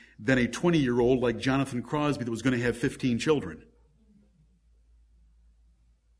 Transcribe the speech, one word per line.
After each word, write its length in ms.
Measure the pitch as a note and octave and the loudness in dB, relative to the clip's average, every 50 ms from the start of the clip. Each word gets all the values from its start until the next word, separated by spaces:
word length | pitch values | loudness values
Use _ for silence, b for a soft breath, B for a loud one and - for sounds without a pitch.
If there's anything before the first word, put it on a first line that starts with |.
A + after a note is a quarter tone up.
| B B B B | B B B B
than 220 | A2 A#2 C3 B2+ | 0 2 2 2
a 80 | A#2+ A#2 | 2 0
twenty-year-old 760 | - - - F3 E3+ D#3 C#3 B2 A#2+ B2 A#2+ A#2+ C3+ B2+ | -2 0 0 2 2 2 2 2 2 2 4 4 4 2
like 160 | B2 A#2+ A#2+ A2 | 2 0 -2 -2
Jonathan 460 | A2+ C3+ C3 C3+ C#3 C3+ B2 B2 A2+ | 0 0 0 0 0 -2 -4 -8 -6
Crosby 420 | - - D3+ D3 D3 C#3 - A#2+ | -4 -4 -2 0 0 -2 -2 -4
that 60 | A#2 | -6
was 100 | A#2 G#2+ | -4 -2
gonna 160 | G#2+ C3 B2+ A#2+ | 0 0 0 2
have 180 | A#2+ A#2+ A#2 | 0 0 -2
fifteen 440 | - - C3+ - - - C3 A#2+ A2+ | 0 -2 -4 -4 -2 -2 -2 0 0
children. 440 | - D#3 D#3 C3+ - E2+ - - - - _ _ _ _ _ _ _ _ - _ _ _ _ _ _ _ _ _ _ _ _ _ _ _ _ _ _ _ _ _ _ _ _ _ _ _ _ _ _ _ _ _ _ _ _ _ _ _ _ _ | 2 2 0 0 0 -6 -10 -14 -18 -20 _ _ _ _ _ _ _ _ -20 _ _ _ _ _ _ _ _ _ _ _ _ _ _ _ _ _ _ _ _ _ _ _ _ _ _ _ _ _ _ _ _ _ _ _ _ _ _ _ _ _